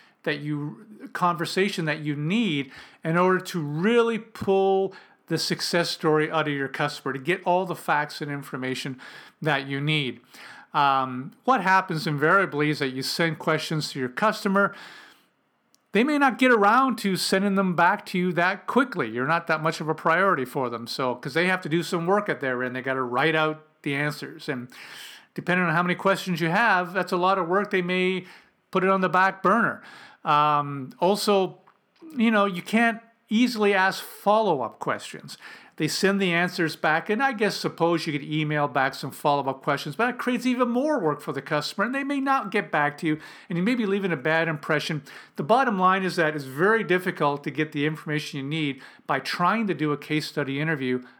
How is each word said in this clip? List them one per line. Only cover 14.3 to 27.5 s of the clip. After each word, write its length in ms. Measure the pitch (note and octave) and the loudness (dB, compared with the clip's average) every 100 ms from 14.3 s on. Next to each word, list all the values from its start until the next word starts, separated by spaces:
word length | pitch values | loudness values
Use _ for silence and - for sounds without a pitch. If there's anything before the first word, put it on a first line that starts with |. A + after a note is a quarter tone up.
| G#3 G3+ G3 G3 - - - - _ _ _ _ _ _ _ _ | 0 0 2 2 -2 -18 -20 -20 _ _ _ _ _ _ _ _
They 100 | G3 | 2
may 140 | C4 D4 | 2 4
not 200 | C#4 G#3+ | 2 4
get 140 | B3+ | 4
around 460 | A#3+ G3+ A#3 C4+ G#3+ | 6 6 6 4 0
to 180 | G3 F3+ | 0 0
sending 400 | - F#3+ G3+ G3 | 0 0 2 2
them 200 | F#3+ F3 | 2 4
back 300 | F3 G#3 - | 4 2 -2
to 100 | F#3+ | -2
you 160 | F3+ | 0
that 340 | E3 F3 G3+ - | 2 0 0 0
quickly. 420 | A#3+ - - A#2+ | 0 2 -2 -4
You're 160 | A2+ C3 | -2 0
not 220 | E3+ E3+ | 0 0
that 160 | D#3 | 0
much 160 | D#3 D#3 | 0 -2
of 80 | D#3 | -4
a 80 | D#3 | -2
priority 500 | E3+ E3 G3 D#3+ B2+ | 2 4 4 2 -2
for 240 | D3 B2 | -2 -4
them. 160 | A#2 A#2 | -4 -8
So, 300 | - C3 A#2+ | -4 -2 -2
'cause 180 | D3+ | -4
they 140 | C3+ F3+ | 0 0
have 140 | F#3 | 0
to 80 | F3 | 0
do 120 | E3 | -2
some 240 | D#3+ F3+ E3+ | -2 -2 2
work 220 | G3+ G3+ | 0 0
at 140 | C#3 | -4
their 200 | C3+ B2 | -2 -2
end. 140 | B2+ B2+ | -4 -4
They 60 | |
gotta 200 | B2+ C3 | -4 -2
write 340 | B2 B2 D3+ D#3 | -2 0 2 2
out 300 | D#3 D3+ - _ | 0 -2 -12 _
the 120 | D3+ C#3 | -6 -2
answers. 540 | D3 D3 C3+ D3+ - | -2 -4 -12 -12 -8
And 180 | C3 B2 - - - - - - | -8 -8 -16 -20 -18 -18 -20 -14
depending 320 | - D3+ F3+ F3+ | -10 -2 0 2
on 80 | |
how 80 | D#3+ | 2
many 140 | F3+ F3 | 0 0
questions 460 | G3 F#3+ F#3+ E3+ | 2 0 0 -2
you 80 | E3 | 2
have, 440 | F3+ A#3 F#3 F3+ | 2 4 2 0
that's 200 | F#3+ F3+ | -2 -2
a 40 | F#3 | 0
lot 220 | F3+ F#3+ | 2 2
of 80 | |
work. 240 | E3 | 2